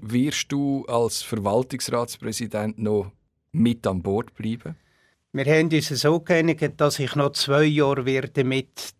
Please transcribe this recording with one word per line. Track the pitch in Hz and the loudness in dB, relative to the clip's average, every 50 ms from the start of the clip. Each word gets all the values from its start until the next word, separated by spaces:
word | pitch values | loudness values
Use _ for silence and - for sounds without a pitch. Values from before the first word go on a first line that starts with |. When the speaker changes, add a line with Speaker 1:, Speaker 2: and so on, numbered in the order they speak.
| - 104 | -6 -4
Speaker 1:
wirst | 117 123 131 147 139 - - - 143 | 0 0 0 0 -2 -4 -4 -4 -4
du | 143 143 139 139 135 - | -2 -2 -2 -2 -4 -4
als | - 123 117 120 110 - - | -2 0 0 0 0 -2 -4
Verwaltungsratspräsident | - - - 110 98 101 98 117 131 131 - 123 - - 123 120 120 - - - - 117 110 - 117 104 - 107 104 107 107 - | -8 -6 -4 -4 0 2 2 2 0 0 -4 -8 -6 -4 -2 -2 -2 -4 -6 -10 -8 -8 -6 -6 -6 -6 -6 -4 -4 -4 -6 -4
noch | 113 107 107 104 98 95 - _ _ _ _ _ _ _ - | -2 0 0 0 -2 -4 -8 _ _ _ _ _ _ _ 0
mit | 80 110 120 117 117 - | 2 2 2 2 0 0
an | 104 95 92 | -2 -2 -2
Bord | 82 98 98 104 - - - | 0 0 0 -2 -2 -4 -8
bleiben? | - 107 110 113 113 - 78 82 - _ _ _ _ _ _ _ _ _ _ - | -10 -8 -6 -6 -8 -10 -12 -14 -16 _ _ _ _ _ _ _ _ _ _ -6
Speaker 2:
Wir | 139 135 | -2 2
haben | 135 156 156 160 165 156 | 4 4 4 4 4 2
uns | 156 - - | 0 0 0
so | 147 123 - 147 160 170 | -2 0 2 2 2 2
geeinigt, | 160 - 180 160 160 170 156 156 156 147 147 - | 2 2 2 2 4 2 2 0 0 -4 0 2
dass | 151 147 143 - | 0 2 2 0
ich | 139 123 - | -4 -2 0
noch | 147 143 143 143 | 0 0 0 0
zwei | - - 139 139 147 151 | -2 0 2 4 4 4
Jahre | 151 151 147 147 135 139 135 123 | 4 4 4 2 2 2 0 0
werde | 127 131 131 131 127 - 143 135 | 0 -2 -2 -2 -4 -2 0 0
mit | 123 131 131 131 - _ - - - - _ | 0 0 -2 -2 -6 _ -16 -14 -14 -12 _